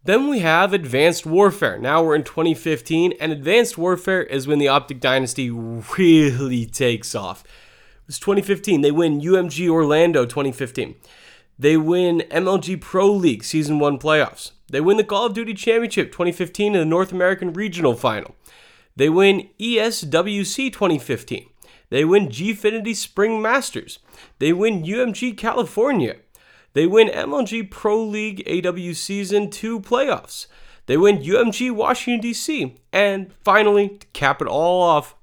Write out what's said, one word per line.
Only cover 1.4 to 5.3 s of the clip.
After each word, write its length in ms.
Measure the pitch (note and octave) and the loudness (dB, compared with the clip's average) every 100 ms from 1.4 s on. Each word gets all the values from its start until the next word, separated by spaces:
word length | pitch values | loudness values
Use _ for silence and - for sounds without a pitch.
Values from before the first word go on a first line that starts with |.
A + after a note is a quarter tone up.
| G3+ G3 C3 G2+ | 4 4 -4 -2
Now 240 | B2 D#3 | 0 2
we're 140 | E3 D3+ | 4 0
in 80 | |
twenty 300 | D3+ - E3 | -2 -2 -2
fifteen, 600 | D#3+ E3 D#3 - D#3+ F3+ - | 0 -2 -4 -2 0 0 0
and 100 | D#3 | -6
Advanced 480 | D3+ C#3 A3 A#3 - | -4 2 2 2 -2
Warfare 460 | F3 F3+ G3 F#3 | -2 -2 0 -2
is 240 | - C3+ C3+ | -2 -4 0
when 100 | D3 | 2
the 100 | C#3+ | 4
Optic 300 | C#3 C#3 C3 | 2 -2 -4
Dynasty 500 | C3 C3 C3 | 0 0 -2